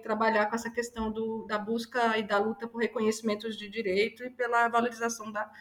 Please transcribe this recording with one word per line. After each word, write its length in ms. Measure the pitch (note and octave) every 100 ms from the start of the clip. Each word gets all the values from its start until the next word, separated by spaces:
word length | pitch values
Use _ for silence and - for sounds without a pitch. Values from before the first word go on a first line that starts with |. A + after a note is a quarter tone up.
trabalhar 440 | - G#3+ A3+ G#3+ G#3+
com 80 | A3+
essa 140 | A3+
questão 400 | A#3+ A#3+ A#3 G#3+
do, 360 | A3 A3 A3+ G3
da 120 | G#3+
busca 600 | G3+ A#3 A#3 B3 A3+ A3
e 60 |
da 140 | G3+ G3+
luta 300 | G#3+ A3+ A#3
por 140 | A#3
reconhecimentos 760 | A3+ A#3+ G#3+ A3 A3+ G#3 A3+ G#3
de 120 | G#3
direito 560 | A3 G#3 F#3+ A3+ - B3
e 40 |
pela 380 | B3 A#3+ A#3 A#3
valorização 640 | A#3 A#3+ A3+ A#3 A3+ A3
da, 180 | G#3 G#3 -